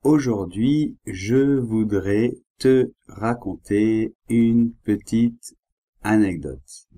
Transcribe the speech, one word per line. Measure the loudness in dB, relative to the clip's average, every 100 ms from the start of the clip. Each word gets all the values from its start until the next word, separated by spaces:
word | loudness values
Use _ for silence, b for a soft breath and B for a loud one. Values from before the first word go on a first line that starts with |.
aujourd'hui, | 0 2 2 -2 -4 -2 0 0 -2 -6
je | -14 -10 -2 2 2 0
voudrais | 0 -2 0 -2 0 0 0 -4 _ -2
te | 2 4 2 -4 -20
raconter | -8 -6 -6 -8 -12 -4 0 2 0 -2 -8 -2
une | 2 4 4 0
petite | -2 -4 -4 -2 0 0 -2 -14 -20 _ _ _ _
anecdote. | 0 2 2 -2 -8 -12 -18 -20 _